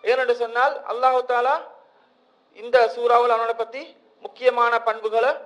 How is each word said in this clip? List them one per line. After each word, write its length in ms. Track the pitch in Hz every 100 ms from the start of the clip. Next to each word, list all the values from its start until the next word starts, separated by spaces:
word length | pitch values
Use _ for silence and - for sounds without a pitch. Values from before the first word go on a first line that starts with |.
ஏனென்று 280 | 202 254 247
சொன்னால், 520 | 240 233 233 269 - -
அல்லாஹ் 340 | 233 262 254 247
தஆலா 340 | 247 247 302 - - _ _ _ _ _ _ _
இந்த 380 | - 233 247 226 -
சூறாவில் 340 | 240 240 240
அவனை 240 | 226 226
பத்தி 440 | 226 226 262 320 - _ _
முக்கியமான 600 | - - 254 240 233 233
பண்புகளை 560 | 226 220 220 226 254 285